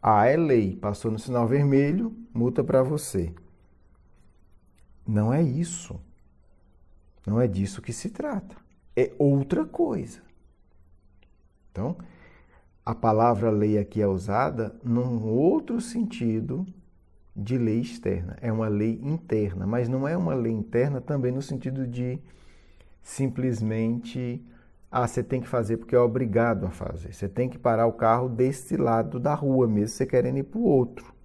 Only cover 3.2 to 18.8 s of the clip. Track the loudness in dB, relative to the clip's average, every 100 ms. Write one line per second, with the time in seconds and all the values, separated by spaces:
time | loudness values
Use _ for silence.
3.2 | -4 -8 -20 _ _ _ _ _ _ -20
4.2 | -20 _ _ -20 _ _ -20 -16 -2 0
5.2 | 2 2 2 0 -4 -6 -12 -14 -14 -20
6.2 | _ _ _ _ _ _ -20 -20 _ _
7.2 | -2 2 2 0 -4 -4 -10 -8 -8 -8
8.2 | -6 -6 -8 -20 _ _ -8 -2 -2 2
9.2 | 2 2 2 -2 -2 -2 -2 -2 -8 -14
10.2 | -20 -20 _ _ _ _ -20 -20 _ _
11.2 | _ _ _ _ _ -8 -6 -6 -12 -20
12.2 | -20 -20 -20 -20 _ _ -8 -2 2 4
13.2 | 4 4 2 2 4 2 0 0 2 2
14.2 | 0 0 0 -2 -6 -6 -2 0 0 -2
15.2 | 0 2 4 2 0 -6 -6 -4 -4 -2
16.2 | -2 -2 -2 -6 -8 -12 -20 _ _ _
17.2 | _ -10 -4 0 2 0 -2 -6 -4 -2
18.2 | -4 -6 -4 -2 0 0